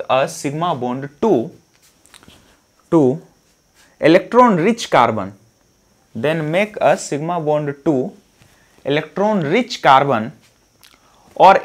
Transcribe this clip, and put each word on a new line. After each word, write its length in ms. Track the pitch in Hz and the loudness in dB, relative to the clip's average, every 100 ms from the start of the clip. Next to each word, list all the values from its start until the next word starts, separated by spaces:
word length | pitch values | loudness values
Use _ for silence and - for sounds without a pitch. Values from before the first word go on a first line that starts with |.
| - | -4
a 180 | 127 151 | -2 -2
sigma 460 | - 147 147 175 143 | -6 -8 -6 -4 -4
bond 340 | 123 127 143 - | -6 -8 -10 -6
to, 300 | 226 147 135 - _ _ _ _ _ _ _ - _ _ _ _ _ | 0 0 -2 -12 _ _ _ _ _ _ _ -20 _ _ _ _ _
to 100 | 165 127 165 - _ _ _ _ _ _ _ | 2 2 0 -10 _ _ _ _ _ _ _
electron 560 | 147 170 - 233 247 185 | 2 2 2 4 4 4
rich 320 | 175 226 - | 0 -2 -2
carbon, 420 | - 117 110 95 104 _ _ _ _ _ _ _ 113 | 2 2 0 -8 -12 _ _ _ _ _ _ _ -6
then 360 | 135 165 151 | -4 -4 -4
make 260 | 170 208 - | -4 -4 -2
a 160 | 131 156 | 0 0
sigma 420 | - 143 160 175 | -2 -8 -6 -6
bond 340 | 151 151 147 139 | -4 -4 -4 -6
to 120 | - 139 160 - _ _ _ _ _ _ - | -4 -2 -4 -10 _ _ _ _ _ _ -4
electron 560 | 147 151 - 208 214 | -4 -4 -4 -2 -2
rich 400 | 147 202 - - | -2 -2 -4 -2
carbon 500 | 160 135 139 120 113 - _ _ _ _ _ _ _ _ _ - | 4 4 4 -2 -4 -12 _ _ _ _ _ _ _ _ _ 2
or 200 | 170 190 | 4 4